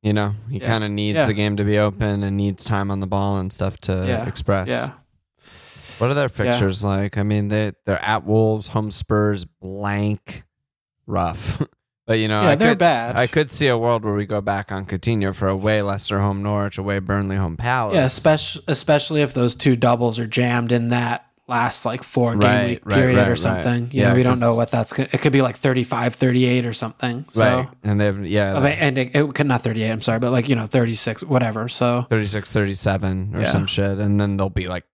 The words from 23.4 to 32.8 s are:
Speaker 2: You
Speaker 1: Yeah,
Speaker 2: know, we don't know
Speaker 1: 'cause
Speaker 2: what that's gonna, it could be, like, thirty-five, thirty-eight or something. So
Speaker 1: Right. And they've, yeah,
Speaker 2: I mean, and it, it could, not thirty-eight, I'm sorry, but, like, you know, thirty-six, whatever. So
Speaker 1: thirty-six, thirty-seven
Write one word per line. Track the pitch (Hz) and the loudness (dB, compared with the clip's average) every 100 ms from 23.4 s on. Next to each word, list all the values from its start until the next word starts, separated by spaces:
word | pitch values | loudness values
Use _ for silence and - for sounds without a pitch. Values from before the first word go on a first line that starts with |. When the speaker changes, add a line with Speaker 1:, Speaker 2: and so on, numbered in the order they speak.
| - 90 87 120 120 | 0 0 0 0 -2
Speaker 2:
You | 131 | 2
Speaker 1:
Yeah, | 123 | 4
Speaker 2:
know, | 123 | 4
we | |
don't | 127 123 | 4 4
know | 120 | 4
Speaker 1:
'cause | 117 | 2
Speaker 2:
what | 117 | 2
that's | 120 110 | 0 -2
gonna, | - 131 | -2 -2
it | 123 | 0
could | 156 | 2
be, | 135 | 4
like, | 127 123 | 2 0
thirty-five, | 135 127 117 123 120 - | 0 0 0 0 -2 0
thirty-eight | 131 123 127 123 120 | 2 4 4 2 0
or | |
something. | 110 113 - 123 120 147 | -4 -8 -4 -6 -6 -6
So | 110 | 2
Speaker 1:
Right. | 107 127 131 - 104 | 2 2 -2 -6 -2
And | 101 | 2
they've, | 104 98 92 | 2 0 -2
yeah, | 104 98 98 | 0 2 2
Speaker 2:
I | |
mean, | 139 151 | 0 2
and | 147 131 | 0 0
it, | 127 147 | 0 0
it | 147 | 0
could, | 131 143 | 0 0
not | 123 | 2
thirty-eight, | 120 113 110 | 0 -2 -2
I'm | 110 | -2
sorry, | 107 113 | -2 0
but, | 120 | 2
like, | 127 120 | 0 2
you | 123 | 0
know, | 107 | 2
thirty-six, | 131 117 113 - 110 | 0 2 -2 -4 -6
whatever. | 175 131 117 110 120 | 0 2 2 -2 -6
So | - 123 123 123 | -2 0 0 0
Speaker 1:
thirty-six, | 113 104 104 - | 0 0 -4 -2
thirty-seven | 110 101 95 | 0 0 0